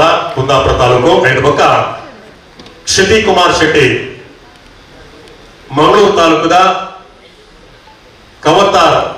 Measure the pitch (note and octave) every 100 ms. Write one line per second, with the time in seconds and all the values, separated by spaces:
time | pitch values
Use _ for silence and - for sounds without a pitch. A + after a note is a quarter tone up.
0 | D#3+ - - - C3 C3+ B2 - B2 B2
1 | D#3 F#3 B2+ - C#3+ B2+ B2 - - -
2 | - - - - - - - - - -
3 | G3 A3 G3 F#3 F3 - D#3 D#3+ B2 A2+
4 | - - - - - - - - - -
5 | - - - - - - - C#3 D#3 A3
6 | G3 - E3 D#3 D#3+ F3+ F#3 F#3 - -
7 | - - - - - - - - - -
8 | - - - - D3+ F3+ G3 F#3+ D#3+ D#3
9 | -